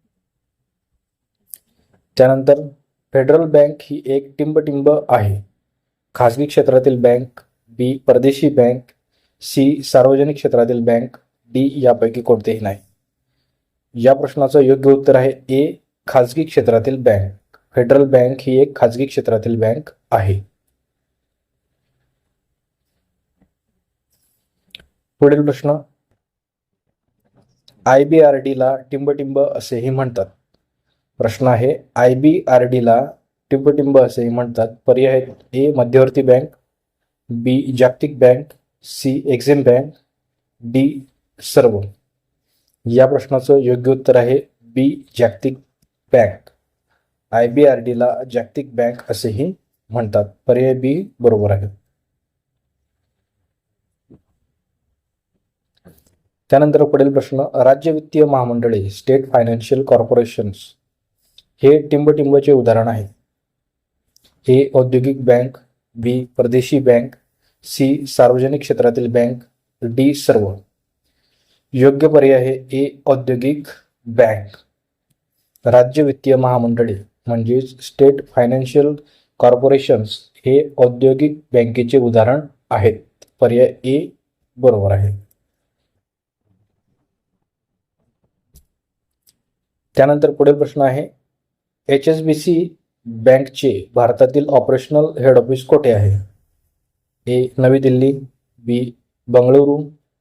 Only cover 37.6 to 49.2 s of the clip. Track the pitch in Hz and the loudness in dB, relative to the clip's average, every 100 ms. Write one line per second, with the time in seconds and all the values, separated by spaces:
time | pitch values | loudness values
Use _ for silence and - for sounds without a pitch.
37.6 | 131 123 123 - 151 139 127 127 151 _ | -2 0 0 0 -8 2 2 2 -4 _
38.6 | _ _ - - 135 135 - 123 123 143 | _ _ -20 -8 -6 -6 -4 -4 0 0
39.6 | 123 123 151 - _ _ _ _ _ _ | 2 2 0 -14 _ _ _ _ _ _
40.6 | 117 127 139 139 - _ _ _ - 151 | -6 -2 -2 -4 -18 _ _ _ -4 2
41.6 | 123 104 101 - _ _ _ _ _ _ | 2 0 -8 -16 _ _ _ _ _ _
42.6 | _ _ 120 120 131 143 - 131 127 139 | _ _ -2 2 2 0 -4 -4 2 2
43.6 | 123 123 123 131 131 123 120 135 - _ | 2 -2 -2 -2 2 2 2 -2 -4 _
44.6 | _ - 139 147 - - - - 135 131 | _ -2 -2 -4 -10 -2 -2 -2 -8 -8
45.6 | _ _ _ _ _ 127 107 - _ _ | _ _ _ _ _ 2 2 -4 _ _
46.6 | _ _ _ _ _ _ - 113 120 131 | _ _ _ _ _ _ -6 -2 -2 2
47.6 | 147 123 120 120 123 101 127 120 117 - | 2 2 -4 -4 -4 -4 -8 -8 -8 -12
48.6 | 131 117 120 120 - 110 | -10 -4 -4 -4 -10 -8